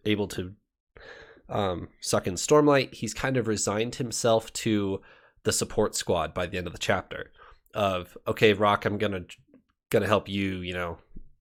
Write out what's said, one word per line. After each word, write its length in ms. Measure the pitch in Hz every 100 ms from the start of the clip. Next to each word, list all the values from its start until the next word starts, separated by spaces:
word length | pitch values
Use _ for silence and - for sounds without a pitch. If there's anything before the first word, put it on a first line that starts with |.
able 240 | 107 104 98
to, 240 | - 92 104 _ _ _ - - - - - -
um, 400 | 110 98 85 - _
suck 260 | - 107 104
in 80 |
Stormlight. 580 | 90 - 151 147 139 127
He's 200 | - 113
kind 220 | - 135 131
of 100 | 110
resigned 480 | 104 - 104 117
himself 580 | - 123 - 120 113 -
to 460 | - 117 107 98 95 - - _ _
the 80 | -
support 420 | 98 - - 107
squad 400 | - - 90 78
by 120 | 90 87
the 120 | 92
end 80 | 87
of 60 |
the 60 | -
chapter 520 | - 98 - - - - - - _
of, 420 | 117 101 92 87 - -
"Okay, 260 | 110 113
Rock, 320 | 98 104 101
I'm 140 | 110 101
gonna, 260 | 104 95 87 - _ - _ _ -
gonna 160 | 113 98
help 220 | 104 -
you, 300 | 98 98 92
you 160 | 90
know, 240 | 90 87 85 _ - - -